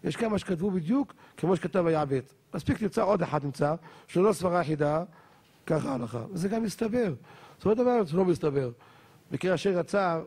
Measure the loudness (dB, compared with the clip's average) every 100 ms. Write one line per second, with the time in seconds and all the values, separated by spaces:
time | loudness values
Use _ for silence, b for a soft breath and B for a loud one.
0 | -4 -2 0 0 -2 -2 0 -2 0 0
1 | 0 -8 B -4 0 0 0 0 2 2
2 | 0 -2 -4 -20 _ -8 -2 0 0 0
3 | 2 2 2 -2 -4 -2 -2 -2 B B
4 | B 2 2 2 0 0 0 0 0 0
5 | -4 b b b b _ -2 -2 0 -4
6 | -4 -6 -8 -4 -2 -2 -2 -2 -2 0
7 | -2 -4 B B B B 0 2 4 2
8 | 2 2 2 2 2 0 -2 -8 B B
9 | B B _ -4 0 0 2 0 0 0
10 | 0 0